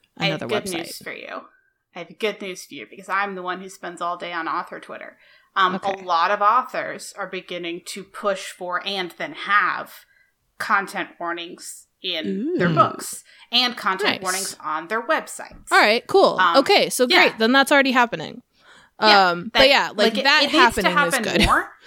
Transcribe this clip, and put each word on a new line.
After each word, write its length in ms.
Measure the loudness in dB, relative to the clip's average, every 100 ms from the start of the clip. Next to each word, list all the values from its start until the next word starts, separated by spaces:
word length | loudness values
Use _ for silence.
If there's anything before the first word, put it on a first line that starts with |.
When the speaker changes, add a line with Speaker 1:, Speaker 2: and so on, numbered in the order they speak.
| _ -6
Speaker 1:
I 80 | -4
have 160 | -4
Speaker 2:
another 180 | -4 -4
Speaker 1:
good 100 | -4
Speaker 2:
website. 40 | -8
Speaker 1:
news 140 | -10 -14
for 140 | -14
you. 260 | -14 -12 -14 -16 _ _ _ _ -16
I 20 |
have 180 | -16 -6
good 240 | -6 -4
news 240 | -10 -12 -14
for 80 |
you 120 | -16 -16
because 180 | -16 -6
I'm 260 | -4 -4
the 80 | -6
one 200 | -8 -8
who 80 | -10
spends 320 | -14 -14 -8
all 160 | -6 -6
day 160 | -8
on 120 | -8 -6
author 320 | -6 -6 -12
Twitter. 360 | -14 -16 -16 -20 _ _ _ 0
Um, 200 | 0 0
Speaker 2:
Okay. 180 | -4 -6
Speaker 1:
a 60 |
lot 260 | -2 2 2
of 120 | 2
authors 720 | 4 4 0 -4 -6 -8 -14 -12
are 100 | -10
beginning 540 | -10 -10 -10 -8 -10 -12
to 180 | -14
push 460 | -14 -6 -4 -4 -6
for 340 | -12 -8 -6 -4
and 260 | -6 -6 -8
then 160 | -10
have 600 | -8 0 2 2 -2 -8 -16 _ _ _ _ _ -10
content 500 | 0 0 0 -6 -8 -8
warnings 680 | -8 -8 -10 -14 -16 -18 _ _
in 520 | -8 -6 -4 -4 -2 0
their 100 | 0
Speaker 2:
Ooh. 60 |
Speaker 1:
books 500 | 2 2 0 -12 -14 -16 _ -4
and 260 | 0 0 -2
content 380 | -4 -2 -2 -2
Speaker 2:
Nice. 60 |
Speaker 1:
warnings 340 | -4 -4 -6 -10
on 260 | -8 -8 -4
their 140 | -6
websites. 720 | -2 -4 -4 -14 -16 -16 0
Speaker 2:
All 60 | 4
right, 280 | 4 2 2
cool. 320 | 4 4 4
Speaker 1:
Um, 200 | 4 4
Speaker 2:
Okay, 320 | 6 4 4
so 160 | 0 2
Speaker 1:
yeah. 200 | 4 4
Speaker 2:
great. 100 | 2
Then 140 | 2
that's 200 | 4 4
already 180 | 4 4
happening. 500 | 2 2 -2 -10 -14 -20 _ _ -20 _ 0
Speaker 1:
Yeah, 300 | 4 6 6
Speaker 2:
Um, 140 | 2
Speaker 1:
that, 80 | -2
Speaker 2:
but 140 | 4 6
yeah, 220 | 6 2 2
like, 220 | 0 2
Speaker 1:
it, 60 |
Speaker 2:
that 180 | 2 4
Speaker 1:
it 80 | 4
needs 0 |
to 60 | 4
Speaker 2:
happening 300 | 4 4 0
is 220 | 2 0
Speaker 1:
happen 80 | 0
Speaker 2:
good. 160 | 0 2
<laughs> 60 | 4
Speaker 1:
more, 240 | 2 0 -10